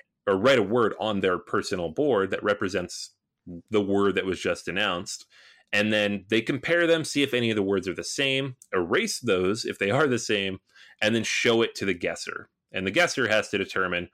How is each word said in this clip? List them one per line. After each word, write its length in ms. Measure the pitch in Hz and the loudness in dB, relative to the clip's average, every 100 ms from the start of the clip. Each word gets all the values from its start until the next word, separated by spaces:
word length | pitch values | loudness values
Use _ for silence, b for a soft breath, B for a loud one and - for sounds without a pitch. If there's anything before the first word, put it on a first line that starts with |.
| B _ - | B _ 0
or 100 | 95 | 2
write 220 | 117 131 | 4 4
a 40 | |
word 300 | 98 123 107 - | 4 2 2 0
on 220 | 107 101 | -2 0
their 180 | 95 90 | 2 0
personal 500 | - 104 - 92 85 | -2 -4 -2 -4 -4
board 400 | 80 147 110 95 | -2 0 2 0
that 120 | 95 | -2
represents 720 | 101 101 98 92 90 - - _ _ _ - 87 - | 0 0 0 -4 -4 -10 -16 _ _ _ -18 -16 -2
the 120 | 107 | 0
word 340 | 98 98 101 92 | 2 2 2 2
that 100 | 95 | 0
was 140 | 87 | -2
just 280 | 98 85 - | -2 -4 -4
announced. 580 | 87 104 87 98 - - B B B B | -2 -2 -2 -6 -12 -16 B B B B
And 200 | 104 107 | 0 2
then 320 | 107 104 101 92 | 2 2 -2 0
they 120 | 113 | 0
compare 440 | 117 139 - 170 170 | 0 -2 0 2 4
them, 180 | 165 | 2
see 200 | 151 143 | 0 0
if 100 | 139 | 0
any 160 | 123 117 | 2 0
of 60 | 107 | 2
the 80 | |
words 240 | 98 98 92 | 2 0 -2
are 60 | |
the 100 | 80 | -6
same, 540 | - - 139 135 139 127 - | -6 -4 -2 0 -4 -8 -4
erase 460 | 95 85 135 220 - | -2 0 0 0 -2
those 440 | 120 92 92 117 | 0 2 2 0
if 160 | - 101 | -4 -4
they 100 | 98 | 0
are 180 | 131 156 | 2 2
the 120 | 117 | 0
same, 400 | - 104 98 95 _ B B B | 0 -2 -2 -6 _ B B B
and 140 | 107 113 | 0 2
then 80 | |
show 380 | 107 - 123 113 | 0 0 2 4
it 140 | 113 - | 2 0
to 100 | 98 | -4
the 80 | |
guesser. 560 | 87 90 82 - - - _ _ | -2 -4 -6 -8 -12 -14 _ _
And 140 | 95 95 | -6 -2
the 60 | |
guesser 360 | 151 175 - 113 | 0 0 0 2
has 220 | 107 - | 2 0
to 80 | 101 | -2
determine 520 | 95 98 92 87 90 | -2 -2 -2 -2 -6